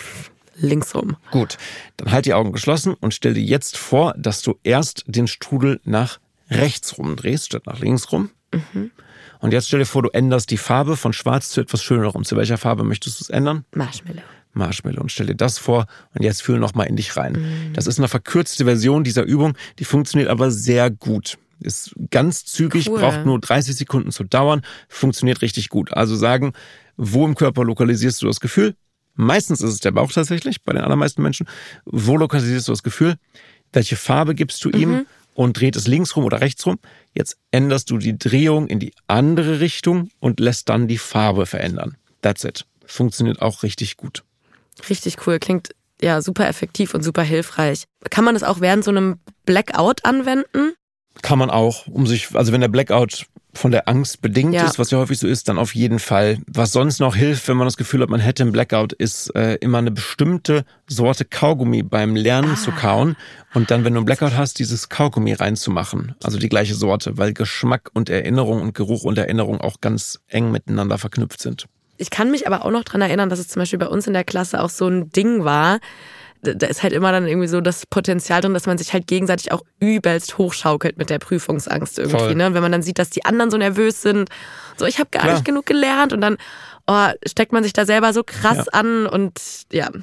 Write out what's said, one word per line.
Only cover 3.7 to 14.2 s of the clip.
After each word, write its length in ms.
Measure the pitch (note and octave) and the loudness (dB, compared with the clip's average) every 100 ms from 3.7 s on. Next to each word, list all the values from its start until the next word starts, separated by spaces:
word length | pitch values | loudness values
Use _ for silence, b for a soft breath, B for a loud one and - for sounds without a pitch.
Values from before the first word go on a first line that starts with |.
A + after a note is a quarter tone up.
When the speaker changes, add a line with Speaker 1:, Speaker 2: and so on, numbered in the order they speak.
| - | -12
Speaker 2:
vor, 360 | - C3 D#3+ - | 0 2 2 0
dass 280 | A2 G#2 | -4 -2
du 160 | - - | -4 -2
erst 400 | - B2+ D#3 - - | 0 2 0 -6 -4
den 180 | A2+ A#2+ | -2 -2
Strudel 540 | - - C3+ C#3 B2+ | -4 -6 0 0 0
nach 360 | - A2 A#2+ - _ _ - | 0 0 0 -6 _ _ -4
rechts 480 | A#2 C#3 - - - | 0 0 -2 -10 -8
rum 160 | D2 D2+ | -6 -4
drehst, 320 | - D3+ - | -4 -4 -4
statt 160 | A#2+ - | -10 -10
nach 140 | A#2+ | -4
links 320 | G#2+ B2 - | 0 0 0
rum. 180 | D#3+ G3+ _ _ | -4 -4 _ _
Speaker 1:
Mhm. 380 | E3+ D3 G3 A3 B B B B B | -6 -6 -8 -8 B B B B B
Speaker 2:
Und 120 | A2+ | 0
jetzt 140 | A#2 - | 0 2
stell 100 | C#3+ | 0
dir 60 | C3+ | 2
vor, 160 | C3+ | 0
du 60 | A#2+ | 2
änderst 420 | - C3 B2+ - | 2 2 2 0
die 60 | G#2 | -4
Farbe 400 | - B2+ C#3+ D#3 | 0 2 2 0
von 160 | A#2 | -2
schwarz 360 | - B2+ C3 - | -2 0 0 0
zu 120 | - | -4
etwas 200 | - A2+ | -2 -4
Schönerem. 440 | - B2 G#2 - - | 0 2 2 -2 -2
Zu 100 | G#2+ | 0
welcher 220 | A2 A2+ | 0 0
Farbe 260 | A#2 G#2 | 0 0
möchtest 360 | G#2+ A2 - - | 0 -2 -6 -10
du 40 | |
es 60 | - | -4
ändern? 340 | B2+ C#3+ D#3 - | -2 0 -2 -6
Speaker 1:
Marshmallow. 480 | - B2+ - - E3 | -8 -8 -10 -14 -16